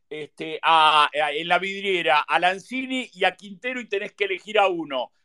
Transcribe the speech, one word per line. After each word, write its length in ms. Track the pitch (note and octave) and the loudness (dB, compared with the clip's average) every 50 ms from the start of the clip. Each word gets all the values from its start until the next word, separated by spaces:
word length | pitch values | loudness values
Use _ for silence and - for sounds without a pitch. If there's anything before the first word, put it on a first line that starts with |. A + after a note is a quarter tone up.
| _ - | _ -16
este, 500 | D3+ D3+ D3 - _ - D#3+ D#3+ D#3+ - | -14 -12 -14 -14 _ -12 -10 -10 -8 -2
a, 440 | - D#3 E3 D#3+ D#3 D#3 D#3 D3+ D3 | 2 4 4 6 6 6 6 4 4
a, 260 | - - D3 D3+ D3 | 2 2 -2 -2 -2
en 160 | C#3+ D#3 E3 E3+ | -2 -4 0 0
la 100 | F3 F3 | 0 0
vidriera, 600 | F#3 G3 G3 G3 G3 G3 F#3+ F3 D#3+ D#3+ D3+ D3 | 0 -2 -6 -4 -4 -2 -2 0 2 2 2 2
a 200 | - - D3+ E3 | 2 0 0 2
Lanzini 720 | F3 F3+ F#3+ F#3+ - - A#3+ C4 C4 B3+ C4 B3+ A#3+ - _ | 2 2 0 -2 -8 -10 -8 -8 -6 -4 -6 -6 -6 -8 _
y 100 | F3+ F#3+ | 0 0
a 120 | F#3 F3+ | 0 0
Quintero 440 | _ G3+ G3+ G3+ F3 - B3 B3+ B3 | _ -18 -20 -18 -10 -10 -8 -8 -8
y 80 | A3+ - | -8 -6
tenés 240 | G3+ G3 G#3 G3 _ | -6 -6 -6 -8 _
que 120 | - G3+ | -4 -4
elegir 340 | F#3+ F#3+ F3 - G3+ G#3 G#3 | -4 -4 -8 -8 -2 2 2
a 80 | G3 F#3+ | 2 2
uno. 440 | F3+ E3 D#3+ D3 C3+ B2+ A#2 - _ _ _ | 2 -2 -6 -6 -6 -6 -6 -8 _ _ _